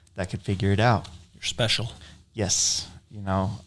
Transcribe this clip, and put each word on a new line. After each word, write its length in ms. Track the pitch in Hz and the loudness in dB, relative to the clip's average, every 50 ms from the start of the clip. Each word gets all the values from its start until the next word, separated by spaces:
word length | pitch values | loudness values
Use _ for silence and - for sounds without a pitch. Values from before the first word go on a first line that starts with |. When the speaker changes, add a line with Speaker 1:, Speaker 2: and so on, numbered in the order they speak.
| _ _ - | _ _ -6
Speaker 1:
that 160 | 98 90 - | -6 -4 -4
could 120 | 110 92 | -6 -4
figure 300 | - - 98 92 95 98 | -4 -2 0 2 2 4
it 80 | 101 98 | 4 6
out. 260 | 113 123 110 - - - - - - - - | 6 6 4 4 0 -4 -14 -20 -20 -20 -16
Speaker 2:
You're 80 | - | -10
special. 500 | - - - - 113 107 - - 107 113 - - - - - - - _ | -8 -6 -2 0 0 0 0 0 -2 -6 -10 -14 -18 -20 -20 -20 -20 _
Speaker 1:
Yes. 560 | - 110 98 90 - - - - - - - - - - - - | -4 -2 0 0 2 2 2 0 0 -2 -4 -8 -12 -20 -20 -18
You 100 | - 104 | -14 -8
know, 300 | 98 95 95 95 95 107 104 - - | -2 0 0 2 2 0 -2 -6 -10